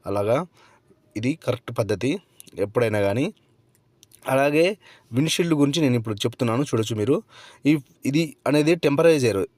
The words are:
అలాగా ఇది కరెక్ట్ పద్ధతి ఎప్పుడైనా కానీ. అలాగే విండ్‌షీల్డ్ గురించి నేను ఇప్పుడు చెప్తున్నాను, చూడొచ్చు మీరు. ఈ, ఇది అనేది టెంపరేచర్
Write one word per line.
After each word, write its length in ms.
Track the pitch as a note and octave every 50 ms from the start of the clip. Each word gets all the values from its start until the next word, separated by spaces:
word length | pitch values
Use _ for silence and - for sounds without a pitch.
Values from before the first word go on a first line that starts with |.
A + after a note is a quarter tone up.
| _
అలాగా 320 | F#2+ G2+ G2+ G2+ G#2+ A#2+ C#3+ F3+ - _ _ - - _ _ _ _ _ _ _ _ _
ఇది 160 | G#2+ A2+ C3+ E3 - -
కరెక్ట్ 260 | - - - _ - A#2+ -
పద్ధతి 300 | A2+ G2 G#2+ F2+ - C3 E3 G#3 _ _ _ _ - - - E2+ G2
ఎప్పుడైనా 340 | G#2 - B2 A#2+ A2 G#2+ G#2 G2+
కానీ. 180 | G2 G2+ A#2+ D3 G#3 - _ _ _ _ _ _ _ _ _ _ _ _ _ - _ - _ - -
అలాగే 320 | C3 C3+ C#3 D3 D3 D#3 E3 F#3 G#3+ _ _ - - - _ _ A2+
విండ్‌షీల్డ్ 380 | B2 D#3 D#3+ - - F3+ E3+ D#3+ C#3+
గురించి 200 | C#3+ C#3+ C#3+ E3+ D#3
నేను 120 | C3 B2 A#2+
ఇప్పుడు 180 | A2 A2+ G#2+ G2+
చెప్తున్నాను, 400 | - A#2+ A2+ - B2+ A2+ A2+ A#2+ A#2 -
చూడొచ్చు 240 | - A2+ A2+ A2 A#2 G#2+
మీరు. 180 | G#2 A#2 D3 G#3+ - _ - - - - - - _ C#3
ఈ, 20 | D#3 D3+ - _ _ _ -
ఇది 160 | B2+ C#3 D#3+ E3+ D3+ - _ _
అనేది 260 | B2+ C#3+ D3+ D3 D3+ F3 E3+ -
టెంపరేచర్ 540 | D3 C#3+ D3 E3 E3 D#3+ D3 B2 A2+ G2 G2 F2 - _